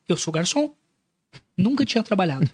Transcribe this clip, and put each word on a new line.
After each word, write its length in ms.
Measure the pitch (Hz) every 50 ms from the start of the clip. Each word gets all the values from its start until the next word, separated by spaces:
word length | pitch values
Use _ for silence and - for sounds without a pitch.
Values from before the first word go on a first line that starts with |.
| _ -
eu 80 | 175
sou 160 | 160 - -
garçom." 420 | 156 156 175 - - 285 302 294 - _ _ _ _ _ _ _ _ _ _ _ - - - _ _ -
Nunca 260 | 180 226 285 277 277
tinha 180 | - - 233 214
trabalhado. 440 | - 214 190 185 165 139 135 151 -